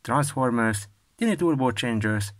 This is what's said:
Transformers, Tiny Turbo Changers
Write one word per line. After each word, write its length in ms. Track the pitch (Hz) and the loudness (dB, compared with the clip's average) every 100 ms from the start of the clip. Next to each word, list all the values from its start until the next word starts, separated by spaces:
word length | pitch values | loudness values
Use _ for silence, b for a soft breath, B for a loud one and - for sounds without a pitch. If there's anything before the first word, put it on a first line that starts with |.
Transformers, 880 | - 127 147 - 127 117 113 107 - _ _ _ | 0 0 0 0 0 2 0 0 -8 _ _ _
Tiny 200 | 226 180 | -2 2
Turbo 360 | 175 147 131 | 2 2 0
Changers 640 | 110 123 113 107 107 104 - | 0 -2 0 0 -2 -4 -10